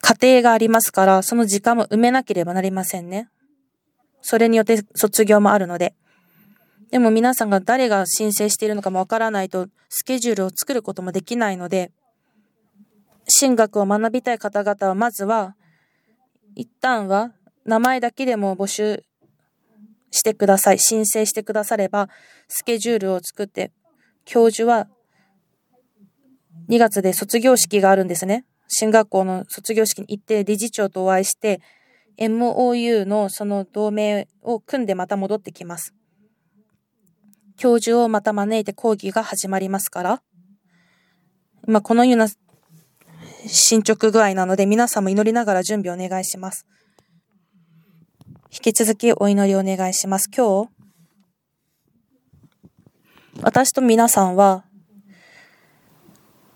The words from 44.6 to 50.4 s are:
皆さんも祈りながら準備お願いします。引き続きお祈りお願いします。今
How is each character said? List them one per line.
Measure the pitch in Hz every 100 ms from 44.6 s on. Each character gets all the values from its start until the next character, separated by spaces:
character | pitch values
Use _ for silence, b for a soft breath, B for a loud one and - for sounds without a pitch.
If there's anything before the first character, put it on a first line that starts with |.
| 196
皆 | 214 240
さ | 214
ん | 190
も |
祈 | 196
り | 214
な | 233
が | 214 185
ら |
準 | 185 214
備 | 180
お | 175
願 | 185 185
い |
し | 190 185
ま | 190
す。 | - - _ _ _ _ 170 _ 196 _ 185 165 160 _ _ _ _ - - _
引 | -
き | -
続 | - 220 214
き | 233
お | - 202
祈 | 202 196
り | 190
お |
願 | 190 190 185
い | 185
し | 190
ま | 190
す。 | -
今 | 233